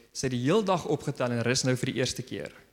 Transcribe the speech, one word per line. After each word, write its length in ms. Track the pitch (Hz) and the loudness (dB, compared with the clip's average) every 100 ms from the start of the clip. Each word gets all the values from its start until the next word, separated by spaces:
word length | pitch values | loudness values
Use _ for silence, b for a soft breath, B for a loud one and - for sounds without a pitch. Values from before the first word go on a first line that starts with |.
| B | B
sy 140 | - 135 | -4 -2
het 80 | |
die 100 | 123 | 0
heel 180 | 127 208 | 2 4
dag 220 | 196 180 - | 4 0 0
opgetel 460 | 147 - - 127 | -2 -2 -2 -2
en 100 | 120 | 0
rus 220 | 117 127 | 2 2
nou 100 | 131 127 | 2 0
vir 160 | 131 | 0
die 60 | - | 0
eerste 240 | 127 - | -2 -4
keer. 300 | - 95 - - - | -8 -8 -8 -14 -20